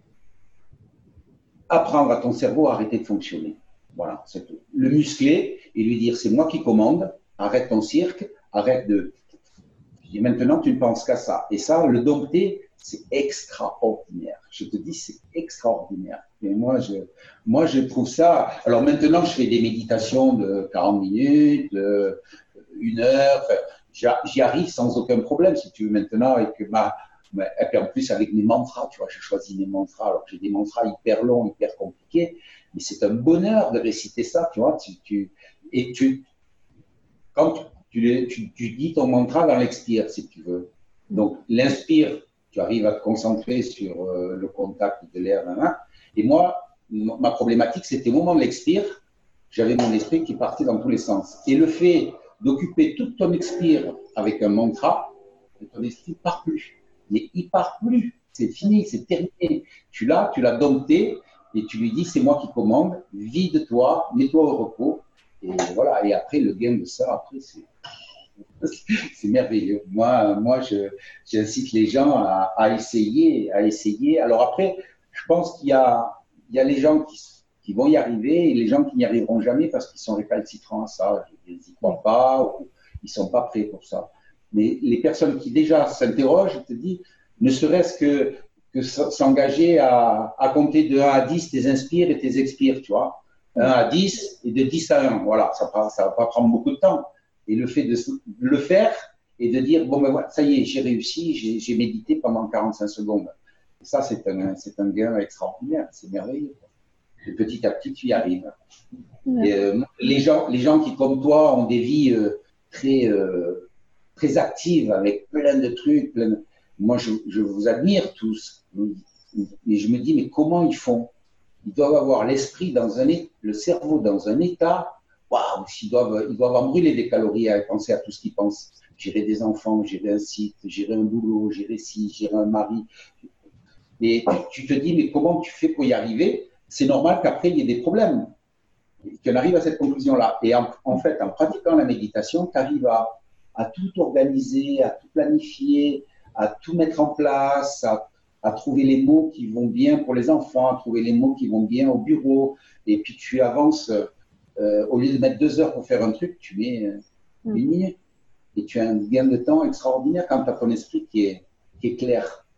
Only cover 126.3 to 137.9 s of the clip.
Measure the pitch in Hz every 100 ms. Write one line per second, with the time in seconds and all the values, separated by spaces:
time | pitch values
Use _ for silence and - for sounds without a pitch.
126.3 | 110 123 123 131 156 165 117 - - 107
127.3 | 104 113 101 - 104 - 104 - - -
128.3 | - 104 104 - _ _ _ 98 107 107
129.3 | 107 110 107 110 107 104 95 104 104 -
130.3 | - 104 - 98 98 101 110 110 113 110
131.3 | 110 107 98 101 110 - 104 104 - 104
132.3 | 104 107 107 107 113 - - - _ -
133.3 | _ _ _ _ _ _ _ 113 117 -
134.3 | - - - 135 139 147 165 - 147 170
135.3 | 175 - - 160 156 127 113 110 110 180
136.3 | - - _ _ - 135 139 - - -
137.3 | - 175 156 120 117 -